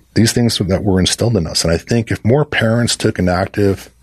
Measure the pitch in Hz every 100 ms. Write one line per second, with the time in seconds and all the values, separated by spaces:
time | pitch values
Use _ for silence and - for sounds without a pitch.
0 | _ - 113 123 117 - 92 92 101 92
1 | 87 - 110 104 80 - 82 85 - 117
2 | 113 98 104 139 147 - 113 117 113 -
3 | 110 - 90 90 98 - 98 92 - _